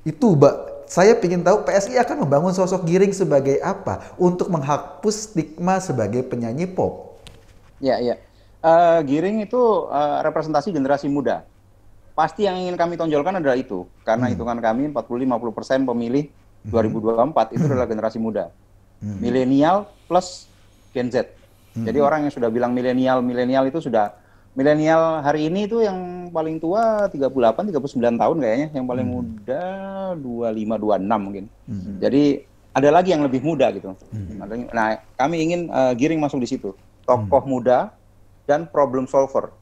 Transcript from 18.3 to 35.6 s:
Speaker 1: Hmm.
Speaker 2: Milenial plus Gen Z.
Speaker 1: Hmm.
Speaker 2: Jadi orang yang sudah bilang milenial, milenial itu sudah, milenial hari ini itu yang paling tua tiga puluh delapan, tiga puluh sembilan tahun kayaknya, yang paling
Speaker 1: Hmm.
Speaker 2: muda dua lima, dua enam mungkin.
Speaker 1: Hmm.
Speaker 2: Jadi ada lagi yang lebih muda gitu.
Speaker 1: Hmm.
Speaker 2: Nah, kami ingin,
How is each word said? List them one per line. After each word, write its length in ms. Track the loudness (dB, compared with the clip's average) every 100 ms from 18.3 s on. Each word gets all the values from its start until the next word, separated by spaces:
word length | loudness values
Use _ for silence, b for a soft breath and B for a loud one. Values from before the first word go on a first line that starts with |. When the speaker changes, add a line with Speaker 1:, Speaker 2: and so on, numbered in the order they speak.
| -4 -6 -10 _ -20 _ _
Speaker 1:
Hmm. 160 | -10 -4
Speaker 2:
Milenial 640 | -2 0 2 4 4 2 -2 -16 _
plus 400 | 0 0 -12 -20 -20 -20 _ _ -4
Gen 160 | -2
Z. 160 | -2 -2 -8 -20 _ _ -8
Speaker 1:
Hmm. 80 |
Speaker 2:
Jadi 160 | -4 2
orang 240 | 2 2
yang 80 | -2
sudah 160 | -2 -2
bilang 240 | 0 -2
milenial, 480 | -2 0 0 2 2
milenial 480 | 0 -2 0 2 0
itu 100 | -2
sudah, 320 | -2 0 0 -4 b b b -2
milenial 640 | 2 2 4 4 4 0
hari 240 | 0 0 0
ini 240 | -2 -2
itu 80 | 0
yang 480 | 0 -2 -8 -10 -8
paling 240 | -4 -4 -4
tua 480 | -2 0 0 0 -2
tiga 240 | 0 -2
puluh 160 | 2 2
delapan, 240 | 2 -2
tiga 80 | -2
puluh 160 | -4
sembilan 200 | 0 0 2
tahun 180 | 2 2
kayaknya, 260 | 0 0 -2
yang 120 | -4 -4
paling 160 | -4 -4
Speaker 1:
Hmm. 80 |
Speaker 2:
muda 500 | -4 -8 -10 -8 -6 -6 -8 -10 -8 -8 -8
dua 320 | -8 -6 -4
lima, 240 | -4 -4
dua 240 | -4 0 0
enam 320 | 0 -2 -2
mungkin. 160 | -10 -14 -20 -12
Speaker 1:
Hmm. 320 | -12 -10 -4
Speaker 2:
Jadi 400 | 0 2 2 0 -6 _ _
ada 160 | 2 4
lagi 240 | 4 4
yang 80 | 2
lebih 160 | 2 0 -2
muda 240 | 2 0
gitu. 240 | 0 -10 -16 -14
Speaker 1:
Hmm. 560 | -12 -10 -12 -10 -10 -6
Speaker 2:
Nah, 240 | -2 -2 -2 -8
kami 320 | -4 -2 0 -2
ingin, 140 | -2